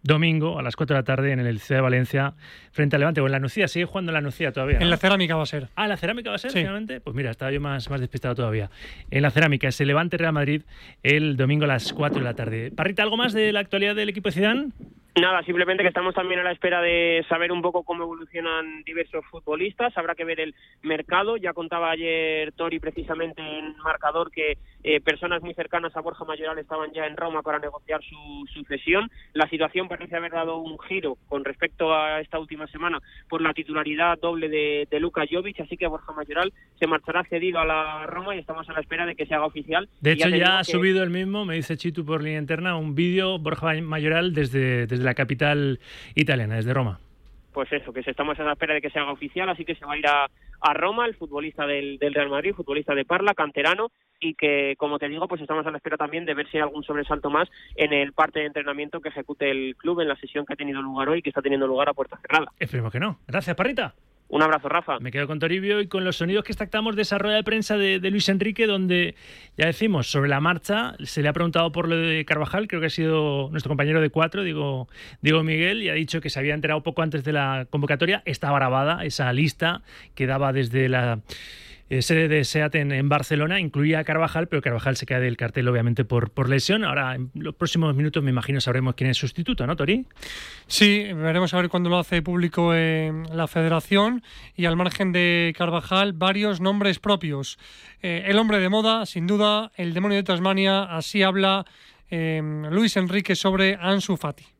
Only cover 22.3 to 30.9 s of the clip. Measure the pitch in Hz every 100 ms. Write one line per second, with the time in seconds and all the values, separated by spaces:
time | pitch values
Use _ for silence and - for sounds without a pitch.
22.3 | 156 151 - 170 160 156 165 165 160 165
23.3 | 160 156 151 156 151 156 156 151 160 170
24.3 | - 151 143 - - - 151 160 151 175
25.3 | 175 175 170 160 170 165 165 165 160 156
26.3 | 156 156 160 147 156 151 160 151 151 165
27.3 | 156 151 147 147 147 - 156 - 151 147
28.3 | 143 139 151 143 139 160 185 226 - -
29.3 | 151 151 160 156 180 185 170 170 170 170
30.3 | 165 165 165 160 160 -